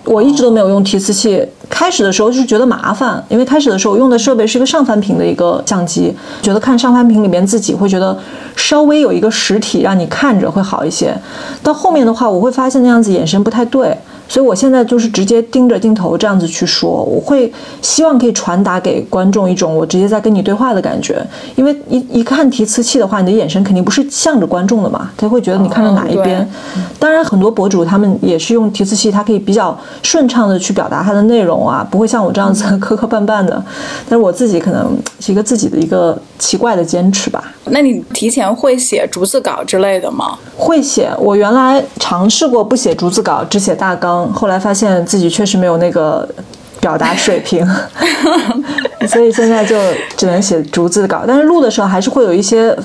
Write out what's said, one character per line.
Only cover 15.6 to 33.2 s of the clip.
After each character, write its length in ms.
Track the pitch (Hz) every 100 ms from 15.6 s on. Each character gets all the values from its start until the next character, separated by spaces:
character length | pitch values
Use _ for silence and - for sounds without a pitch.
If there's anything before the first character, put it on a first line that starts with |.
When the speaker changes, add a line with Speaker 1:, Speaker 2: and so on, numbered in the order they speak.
| 247
Speaker 1:
着 120 | 208
镜 160 | 220 214
头 200 | 175 170
这 120 | 214
样 120 | 196
子 60 | 165
去 180 | -
说， 280 | 180 - 170
我 280 | - - -
会 320 | - 277 233 - - -
希 220 | - -
望 160 | 320 262
可 80 | 240
以 60 |
传 280 | 202 - 175
达 160 | 202 180
给 220 | 185 - -
观 200 | 190 190
众 180 | 202 185
一 60 | 185
种 200 | 170 160
我 80 |
直 140 | 160 185
接 100 | 202
在 140 | 214
跟 120 | 220
你 100 | 202
对 100 | 190
话 220 | 208 254 202
的 60 |
感 200 | - -
觉。 240 | - - - - - -
因 100 | 269
为 100 | 285 -
一， 80 | 254 247 233
一 40 |
看 240 | 233 269 285
提 120 | -
词 200 | 214 -
器 160 | 233 269
的 80 | 190
话， 120 | 208
你 60 | 185
的 60 |
眼 180 | 214 175
神 140 | 185
肯 100 | 196
定 100 | 185
不 60 | 180
是 160 | 285 285
向 280 | - 330 277
着 60 | 165
观 200 | 175 185
众 160 | 233
的 60 | 185
嘛， 200 | - 185 -
他 100 | 214
会 140 | 247
觉 100 | 190
得 60 | 190
你 100 | 190
看 160 | 240
着 60 | 214
哪 160 | 196 170
一 80 | 185
边。 220 | 190 185
Speaker 2:
哦， 60 | 208 - - 190
对。 80 | 180 -
Speaker 1:
当 120 | 311
然 120 | 320 320
很 140 | 190
多 100 | 202
博 180 | 226 190
主 160 | 190
他 140 | 170 196
们 220 | 208 -
也 160 | 185 165
是 160 | -
用 180 | 233 214
提 140 | 202 196
词 100 | 208
器， 140 | 220
他 140 | 202
可 100 | 208
以 60 | 208
比 140 | -
较 220 | 208 180 - - -
顺 260 | - 330 254
畅 180 | 233 208
的 120 | 185
去 120 | -
表 160 | 196 -
达 140 | 143
他 100 | 185
的 100 | 202
内 180 | 214 240
容 260 | 180 135 -
啊， 180 | 131 -
不 100 | 190
会 80 | 220
像 160 | 240
我 80 | 185
这 80 | 196
样 140 | 196
子 100 | 196 202
<laughs> 80 | 196
磕 160 | - 214
磕 100 | 226
绊 140 | 220